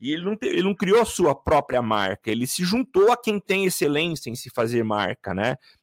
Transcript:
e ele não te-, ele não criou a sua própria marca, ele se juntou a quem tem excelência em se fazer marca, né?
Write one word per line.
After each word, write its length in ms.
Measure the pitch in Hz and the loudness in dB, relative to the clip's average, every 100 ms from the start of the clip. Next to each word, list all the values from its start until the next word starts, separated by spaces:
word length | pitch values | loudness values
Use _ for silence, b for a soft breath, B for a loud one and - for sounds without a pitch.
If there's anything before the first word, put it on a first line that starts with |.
e 100 | 127 | -8
ele 140 | 160 185 | -6 -4
não 100 | 214 | -4
te-, 120 | - | -2
ele 160 | 170 | 0
não 120 | 190 202 | 0 0
criou 240 | 185 226 | 2 4
a 40 | 220 | 2
sua 280 | - 156 | 2 2
própria 480 | 135 - 147 - 127 | 0 2 0 2 0
marca, 480 | 113 107 95 101 113 | 0 0 0 -2 -4
ele 160 | 113 131 | -4 -2
se 200 | - 180 | -2 0
juntou 480 | 233 - 370 403 | 0 0 4 4
a 40 | 240 | 4
quem 220 | 220 208 | 0 -4
tem 240 | - 190 | -2 0
excelência 680 | 185 - 147 147 170 151 120 | 0 0 0 0 -2 -4 -8
em 60 | 117 | -12
se 140 | - | -8
fazer 340 | - 117 120 | -4 0 0
marca, 500 | 110 104 95 - 98 | 0 0 -2 -4 -6
né? 220 | 92 113 139 b b | -2 -2 -4 b b